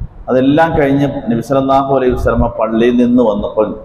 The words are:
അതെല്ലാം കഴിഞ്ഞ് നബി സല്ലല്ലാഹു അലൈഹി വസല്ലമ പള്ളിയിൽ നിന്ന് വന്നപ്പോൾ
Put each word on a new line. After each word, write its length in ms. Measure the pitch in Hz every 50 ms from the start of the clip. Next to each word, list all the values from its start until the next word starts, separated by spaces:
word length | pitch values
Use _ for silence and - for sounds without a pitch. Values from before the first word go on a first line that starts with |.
| - - - - - -
അതെല്ലാം 500 | 120 131 131 135 143 156 165 160 156 160
കഴിഞ്ഞ് 540 | 147 139 139 143 143 139 - - - 220 -
നബി 80 | 113
സല്ലല്ലാഹു 560 | - - 143 135 135 135 135 135 139 135 139
അലൈഹി 160 | 131 127 127 120
വസല്ലമ 340 | 117 - 123 117 117 120
പള്ളിയിൽ 600 | 117 - - 113 110 113 113 117 123 123 123 123
നിന്ന് 160 | 120 123 127 123
വന്നപ്പോൾ 560 | 110 104 101 104 101 - 107 107 95 - - -